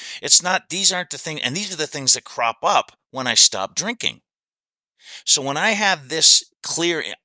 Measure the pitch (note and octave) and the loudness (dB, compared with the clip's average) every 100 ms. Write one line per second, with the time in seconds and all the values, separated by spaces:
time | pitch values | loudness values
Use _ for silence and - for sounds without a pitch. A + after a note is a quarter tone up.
0 | - - D3 - F3 F#3 - F3+ F#3 F#3 | -14 -8 2 4 4 -2 -2 -2 0 0
1 | E3+ C#3+ E3+ D3+ B2+ D#3 G#3 E3+ D3+ D3 | -4 -8 -8 -6 -4 -4 -6 -6 -6 -4
2 | C3 B2+ - - A#2 - E3+ F3 - - | 0 0 -2 -4 -2 0 0 2 0 -6
3 | _ B2+ B2+ A2+ - G2 F#2+ - G3+ A#3+ | _ -6 -2 4 4 2 -6 -6 -6 -6
4 | - A#1 _ _ _ _ _ _ _ _ | -8 -8 _ _ _ _ _ _ _ _
5 | - - - - C3+ C#3+ G3+ G#3+ G3+ F3 | -20 -10 0 0 0 0 0 2 2 0
6 | C3 D#3 D#3 - - _ - - E3+ E3 | -2 2 6 6 2 _ -6 -2 0 -2
7 | - - | -6 -12